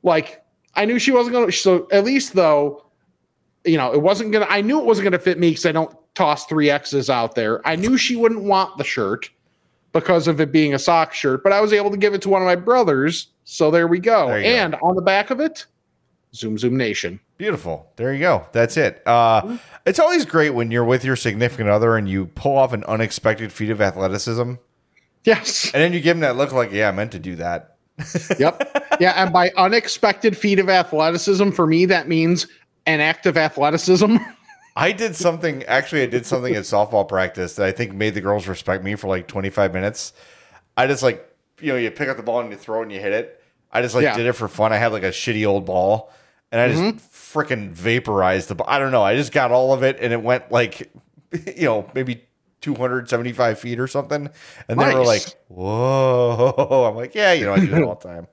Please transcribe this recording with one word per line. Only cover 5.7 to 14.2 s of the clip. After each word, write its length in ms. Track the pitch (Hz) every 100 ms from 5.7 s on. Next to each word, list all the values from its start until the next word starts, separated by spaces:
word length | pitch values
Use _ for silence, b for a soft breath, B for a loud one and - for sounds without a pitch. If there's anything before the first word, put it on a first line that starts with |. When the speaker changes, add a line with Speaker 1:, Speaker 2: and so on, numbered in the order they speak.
Speaker 1:
don't 200 | 156 160 - _
toss 320 | - 175 147 -
three 240 | 156 147
X's 400 | 143 - 139 127
out 240 | 123 113
there. 320 | - 110 117 160
I 80 |
knew 220 | 160 208 262
she 180 | -
wouldn't 280 | 240 226 226
want 360 | 202 190 190 -
the 60 |
shirt 440 | 143 - 101 110 - _ _ _ _ _ _
because 360 | 165 160 175 160
of 120 | 151
it 120 | 156
being 200 | 156 151
a 60 | 139
Sox 380 | - 170 160 -
shirt, 260 | 143 131
but 100 | 196
I 80 | 196
was 120 | 214
able 180 | 208 202
to 60 | 202
give 180 | 208
it 80 | 202
to 60 | 196
one 140 | 196
of 40 | 185
my 80 |
brothers. 720 | 175 190 254 208 139 147 170 - _
So 300 | - - 156
there 160 | 165 170
we 100 | 175
go. 300 | 196 226